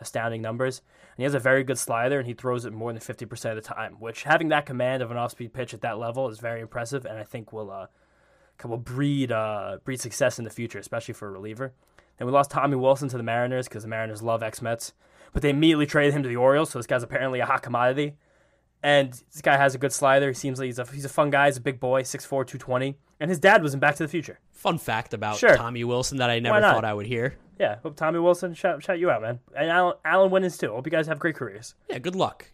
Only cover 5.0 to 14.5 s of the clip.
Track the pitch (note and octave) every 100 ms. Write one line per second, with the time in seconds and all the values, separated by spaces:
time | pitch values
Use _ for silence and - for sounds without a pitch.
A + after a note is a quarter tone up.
5 | A#2 A#2 A#2+ - A#2 - A#2+ A2+ A#2+ G#2+
6 | A#2 B2 C3 G#2+ A#2 A#2 A2+ A#2+ A#2 C#3
7 | B2 A2 G#2 A#2+ G#2+ A2 G#2 G2 F#2+ _
8 | _ _ _ _ _ _ A#2+ A#2+ B2 B2+
9 | C#3+ C#3+ B2+ A2+ A2 G#2 G2 F#2+ - C3
10 | A#2 - B2+ - A2 - A#2 G2+ - A#2
11 | - A2+ G#2 F#2+ G#2+ A2 C3 - _ _
12 | _ - B2 C#3 C#3 D3 C#3 C3+ C3 C3+
13 | C#3+ B2 A2+ A#2 B2 B2+ B2+ G#2+ A2 A2+
14 | A2 G#2+ A#2 A2+ A2+